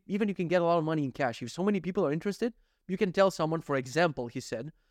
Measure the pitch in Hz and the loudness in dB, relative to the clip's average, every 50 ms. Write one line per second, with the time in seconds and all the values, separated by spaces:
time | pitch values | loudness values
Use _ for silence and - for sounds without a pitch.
0 | _ - 190 202 226 202 185 - 175 151 175 180 170 165 170 170 156 156 160 156 | _ -6 -2 -2 0 -2 0 -2 -2 0 2 2 4 4 4 4 2 2 0 0
1 | 143 131 - - 139 123 113 - 127 113 - - 185 208 208 185 160 185 180 202 | 0 -2 -2 -2 -2 -2 -2 -4 -8 -10 -4 -2 0 2 2 0 -2 -2 -2 0
2 | 175 139 147 165 - 202 190 - 220 247 - _ _ _ _ _ _ - 185 - | 0 0 0 0 -2 -4 -4 -2 -4 -4 -4 _ _ _ _ _ _ -8 -2 -2
3 | 214 185 160 196 196 190 - - 160 160 160 160 - - 143 135 123 127 123 156 | -2 0 4 4 4 4 4 2 -2 0 0 -2 -2 0 -2 -2 -2 0 2 2
4 | 175 165 139 - 120 120 - 135 - - 123 113 131 156 - _ _ _ | 2 2 2 -2 -8 -6 -8 -8 -8 -6 -8 -8 -8 -10 -14 _ _ _